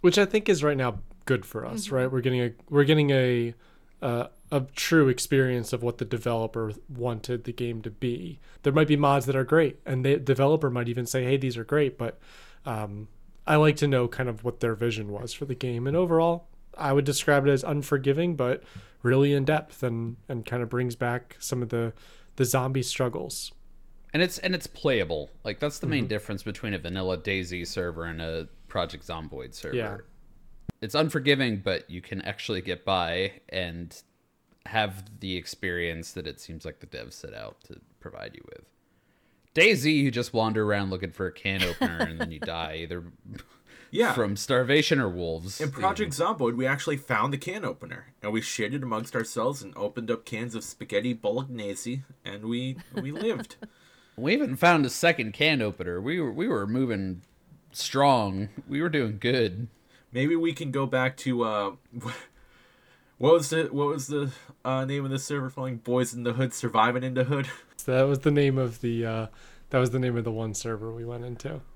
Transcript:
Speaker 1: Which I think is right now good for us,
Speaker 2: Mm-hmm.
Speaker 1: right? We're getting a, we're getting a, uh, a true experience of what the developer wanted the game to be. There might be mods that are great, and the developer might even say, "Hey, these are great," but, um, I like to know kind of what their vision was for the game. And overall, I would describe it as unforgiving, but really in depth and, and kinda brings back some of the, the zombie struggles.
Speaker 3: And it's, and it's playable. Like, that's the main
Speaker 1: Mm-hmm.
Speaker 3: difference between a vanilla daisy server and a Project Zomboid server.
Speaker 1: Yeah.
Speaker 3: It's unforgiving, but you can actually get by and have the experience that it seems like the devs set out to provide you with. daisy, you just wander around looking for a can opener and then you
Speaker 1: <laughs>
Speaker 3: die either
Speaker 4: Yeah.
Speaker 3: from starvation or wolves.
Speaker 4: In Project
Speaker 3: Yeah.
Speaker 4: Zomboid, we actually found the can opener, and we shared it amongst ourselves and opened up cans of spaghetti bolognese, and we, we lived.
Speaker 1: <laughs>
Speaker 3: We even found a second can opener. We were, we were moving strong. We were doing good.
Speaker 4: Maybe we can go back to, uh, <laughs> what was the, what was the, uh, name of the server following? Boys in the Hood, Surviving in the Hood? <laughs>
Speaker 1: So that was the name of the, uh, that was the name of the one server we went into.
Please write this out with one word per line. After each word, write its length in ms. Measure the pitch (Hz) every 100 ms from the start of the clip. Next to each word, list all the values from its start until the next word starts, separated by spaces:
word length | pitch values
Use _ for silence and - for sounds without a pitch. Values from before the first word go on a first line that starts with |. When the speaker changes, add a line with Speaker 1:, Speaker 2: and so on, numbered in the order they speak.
Speaker 1:
Which 180 | 180 185
I 60 |
think 240 | 196 214 208
is 160 | 180
right 120 | 147 139
now 240 | 127 110 - - -
good 180 | 127
for 220 | - 113 120
us, 200 | 226 196
Speaker 2:
Mm-hmm. 80 |
Speaker 1:
right? 160 | 135 127
We're 100 | 131
getting 200 | 123 127
a, 120 | 120 117 -
we're 140 | 143
getting 260 | 139 156 147
a, 440 | 135 127 123 117 113 - - _ -
uh, 280 | 131 120 - - -
a 80 | 143 135 -
true 320 | - 165 139
experience 640 | 127 - 135 131 123 113
of 100 | 120
what 160 | 117 -
the 60 |
developer 680 | 107 117 113 117 113 - 110 107 -
wanted 560 | 131 120 113 - 123
the 80 | 120
game 300 | 120 120 113
to 80 | 107
be. 480 | 101 127 120 175 156 - -
There 100 | -
might 140 | 143 151
be 100 | 147
mods 300 | 147 143 123
that 80 |
are 100 | 135
great, 360 | 131 156 151 -
and 200 | - 131
the 120 | 127 143
developer 520 | 135 131 139 156 147
might 180 | 123 120
even 160 | 120 120
say, 180 | 131
"Hey, 120 | 127 139
these 200 | 131 117
are 80 |
great," 340 | 113 147 143 -
but, 200 | 117 - - - - -
um, 440 | - 110 107 101 107 - - - -
I 100 | 151
like 200 | 151 151
to 120 | 147
know 180 | 131 120
kind 220 | - 127
of 160 | 110
what 160 | 120 -
their 140 | 117 107
vision 320 | 120 107 104
was 220 | 101 120
for 120 | - 139
the 80 | 127
game. 300 | 127 117 127
And 80 | 156
overall, 500 | 180 165 165 170 - - - -
I 140 | 147
would 120 | 139
describe 420 | 143 139 - 143 139
it 40 |
as 140 | 139
unforgiving, 720 | 135 147 143 143 135 139 175 160
but 260 | 123 127 - - - -
really 300 | 120 127 143
in 120 | 143
depth 380 | 135 156 - -
and, 340 | 127 117 117 117 -
and 160 | 123
kinda 220 | 107 123 113
brings 280 | 120 127 117
back 400 | 123 120 - -
some 220 | - 127
of 60 | 120
the, 220 | 117 117 - - - - -
the 80 |
zombie 380 | 127 135 127 135
struggles. 680 | 123 - 127 117 76 - - - - - - - -
Speaker 3:
And 100 | 151
it's, 160 | 180 -
and 160 | 185
it's 120 | 180 -
playable. 640 | - 151 123 85 80 71 -
Like, 140 | 113 107
that's 180 | 147 147
the 60 | 135
main 180 | 143
Speaker 1:
Mm-hmm. 40 | 104
Speaker 3:
difference 340 | 107 - 98
between 320 | - 98 113
a 40 | 98
vanilla 380 | 82 92 92 90
daisy 480 | 101 98 87 90
server 400 | 85 - 87 82
and 160 | 85 82
a 260 | 82 82 80 - -
Project 380 | - 85 - -
Zomboid 480 | 82 78 71 64
server. 220 | - - -
Speaker 1:
Yeah. 200 | 110 101 - - - - - - - -
Speaker 3:
It's 140 | 110
unforgiving, 640 | 147 160 147 135 139 131 104
but 240 | 98 92 -
you 100 | 90
can 220 | - 98
actually 380 | - 104 - 98
get 220 | 90 87
by 480 | - 95 85 87 95 - -
and 480 | 92 87 85 85 - - _ _ _ _ _ -
have 540 | 110 107 95 101 -
the 160 | 95 90
experience 760 | 85 - 95 87 85 82 82
that 120 | - 78
it 140 | 71
seems 240 | - 82
like 160 | 80 69
the 60 | -
devs 260 | - 57
set 200 | - -
out 280 | 52 53 -
to 140 | _ - _ _
provide 340 | - - 50
you 80 | - -
with. 180 | - - _ _ _ _ _ _ _ _
daisy, 380 | - 196 196 143
you 180 | 156 139
just 240 | 117 120
wander 300 | 113 110 107
around 260 | 107 101 98
looking 200 | 92 92
for 140 | - 92
a 60 |
can 300 | - 101 95
opener 360 | 92 85 262 82
and 200 | 80 80
then 100 | 82
you 80 | 78
Speaker 1:
<laughs> 0 |
Speaker 3:
die 380 | - 82 80 80
either 220 | 82 87 85 - 98 - - _ _ - -
Speaker 4:
Yeah. 220 | 180 226
Speaker 3:
from 240 | 120 107 101
starvation 640 | - 127 127 151 147 147
or 80 | 113
wolves. 520 | 87 85 82 87 104
Speaker 4:
In 80 | 151
Project 480 | 135 185 196 202 139
Speaker 3:
Yeah. 80 | 170
Speaker 4:
Zomboid, 300 | 196 120 117
we 100 | 131
actually 320 | 139 - 143
found 340 | - 110 123
the 60 | 139
can 260 | 180 190
opener, 480 | 160 85 82 - - _
and 100 | 104
we 80 | 110
shared 320 | - - 107
it 80 | 139
amongst 320 | 131 110 120 120
ourselves 460 | 110 - 117 143
and 100 | 104 -
opened 340 | 104 - 113
up 140 | 113 -
cans 280 | 110 120
of 80 | 110
spaghetti 500 | - - - 101 123
bolognese, 880 | 117 104 113 135 123 101 95 113 131 135 -
and 200 | - 101
we, 320 | 110 120 127 131 -
we 180 | - 135
lived. 440 | 151 220 208 113 -
Speaker 1:
<laughs> 60 | 214 _ _ _ _ -
Speaker 3:
We 140 | 127
even 240 | 233 294 131
found 300 | 170 170 131
a 20 |
second 440 | - 180 - 110
can 260 | 107 151 147
opener. 400 | 107 95 87 87
We 180 | 107 175
were, 100 | 147
we 160 | 123 208
were 180 | 117 98
moving 540 | 120 131 107 98 90 - _ _ - _
strong. 760 | - - 135 143 131 104 95 104 - -
We 140 | 139
were 80 | 170
doing 300 | 151 117 104
good. 500 | 120 127 113 92 117 _ _ _ _
Speaker 4:
Maybe 240 | 127 139 165
we 180 | 165
can 160 | 151 156
go 160 | 135 135
back 320 | 131 127 131
to, 240 | 135 123
uh, 280 | 117 104 98 - _
<laughs> 1300 | 120 117 - - _ - _ _ _ _ _ _ _
what 160 | 131
was 160 | 170 143
the, 140 | 160
what 240 | 160 139 143
was 180 | 151 127
the, 240 | 147 139 131 - -
uh, 220 | 127 131 131
name 180 | 143
of 60 | 135
the 80 | 135
server 320 | - 147 131
following? 260 | 131 131 120
Boys 380 | 117 123 123
in 80 | 120
the 100 | 120
Hood, 220 | 117 131
Surviving 480 | - 123 110 110 123
in 100 | 127
the 120 | 127
Hood? 240 | 127 143 135
<laughs> 60 | - - -
Speaker 1:
So 160 | -
that 140 | 127 135
was 120 | 139
the 100 | 151
name 240 | 147 143 135
of 220 | 127 117
the, 240 | 120 117 117
uh, 200 | 113 110 - - - -
that 80 | 135
was 120 | 127
the 80 | 127
name 160 | 127 120
of 80 |
the 80 | 113
one 220 | 110 113
server 360 | 104 117 110 110
we 120 | 113
went 200 | 117 120 120
into. 340 | 120 - 151 -